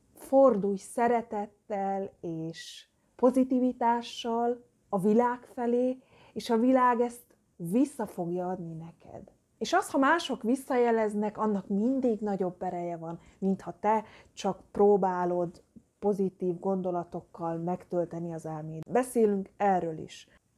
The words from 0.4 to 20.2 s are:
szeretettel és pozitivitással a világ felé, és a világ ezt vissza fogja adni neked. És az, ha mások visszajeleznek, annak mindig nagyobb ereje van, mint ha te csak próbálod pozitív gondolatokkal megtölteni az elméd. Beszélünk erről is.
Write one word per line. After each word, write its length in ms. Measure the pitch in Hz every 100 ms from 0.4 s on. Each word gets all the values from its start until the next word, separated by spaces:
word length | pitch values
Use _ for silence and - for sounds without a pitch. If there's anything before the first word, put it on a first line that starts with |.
| 269 208 196 190
szeretettel 1400 | - - 233 240 233 214 208 _ - 202 196 196 196 -
és 680 | 175 165 160 165 - - - _ _ -
pozitivitással 1500 | 247 262 254 254 254 247 233 233 233 - 233 233 240 240 - _ _
a 100 | 190
világ 500 | 202 220 240 247 -
felé, 480 | - 240 240 254 262 _ _ -
és 180 | - -
a 80 | 226
világ 420 | 247 262 247 233
ezt 360 | 240 - - _ _ -
vissza 500 | 170 220 285 - 208
fogja 420 | - 170 180 180
adni 260 | 180 165
neked. 560 | 160 165 - - - - _ _ _
És 140 | 226
az, 180 | 349 -
ha 80 | 302
mások 440 | 269 339 - 226
visszajeleznek, 960 | 214 269 - 247 240 226 214 208 214 -
annak 300 | 214 196 -
mindig 520 | 196 226 269 247 214
nagyobb 420 | 208 196 185 180
ereje 340 | 185 180 175 165
van, 240 | 165 170 - _
mint 220 | 190 190
ha 180 | - -
te 240 | 208 220 208 - -
csak 300 | - 196 185 -
próbálod 920 | - 202 202 185 180 180 175 175 - _ - - _
pozitív 640 | 202 196 190 - 180 175
gondolatokkal 960 | 190 190 180 175 170 175 - - 170 165
megtölteni 760 | 170 180 - 180 170 165 170
az 140 | 160 160
elméd. 360 | 156 156 160 -
Beszélünk 600 | 240 254 240 220 196 190 -
erről 420 | 202 185 165 160
is. 300 | - -